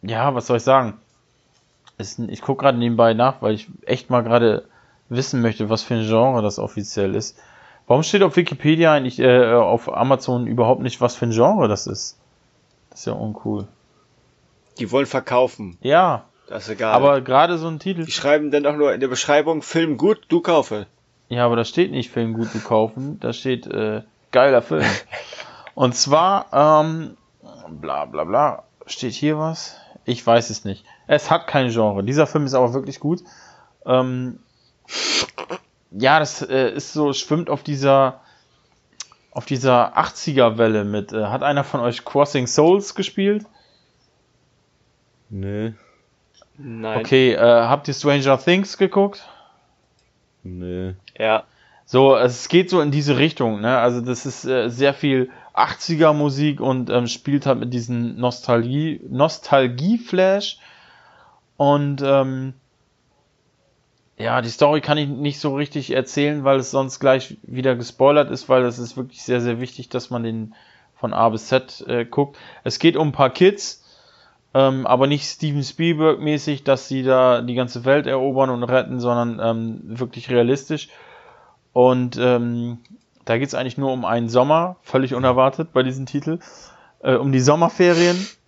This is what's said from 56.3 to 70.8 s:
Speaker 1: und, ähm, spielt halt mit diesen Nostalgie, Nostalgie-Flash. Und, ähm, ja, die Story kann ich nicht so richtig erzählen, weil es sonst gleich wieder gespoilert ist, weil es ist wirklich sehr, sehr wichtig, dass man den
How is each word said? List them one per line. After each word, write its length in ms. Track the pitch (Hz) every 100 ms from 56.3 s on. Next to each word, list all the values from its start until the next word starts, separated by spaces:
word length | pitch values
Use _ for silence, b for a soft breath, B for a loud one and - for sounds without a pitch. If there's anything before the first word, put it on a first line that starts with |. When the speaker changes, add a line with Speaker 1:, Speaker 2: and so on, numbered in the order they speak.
| 139 151 143
Speaker 1:
und, 280 | 135 131 120
ähm, 180 | 123 120
spielt 380 | - - 143 139
halt 140 | 123
mit 140 | 117
diesen 440 | 123 117 120 117 -
Nostalgie, 840 | 123 120 - 120 117 139 160 143 -
Nostalgie-Flash. 1500 | 127 156 - - 139 131 123 165 226 233 185 190 196 202 - b b b b b b b b _ _
Und, 440 | 143 143 143 139
ähm, 500 | 139 139 135 131 131 131 _ _ _ _ _ _ _ _ _ _ _ _ _ _ _ _
ja, 240 | 113 123
die 80 | 117
Story 320 | - 147 151
kann 160 | 139 151
ich 100 | 143
nicht 320 | 131 147 143
so 160 | 151 135
richtig 360 | 143 147 127
erzählen, 520 | 127 127 - 147 151
weil 140 | 139 135
es 120 | 127
sonst 280 | 139 135 -
gleich 380 | 139 131 - -
wieder 320 | - 127 131 123
gespoilert 560 | 120 - 135 147 143
ist, 180 | 135 -
weil 140 | 127 123
es 140 | 120
ist 180 | 117 127
wirklich 240 | 131 -
sehr, 180 | - 123
sehr 200 | 120 117
wichtig, 280 | 127 - 127
dass 200 | 127 -
man 140 | 123
den 320 | 113 113 110 b b b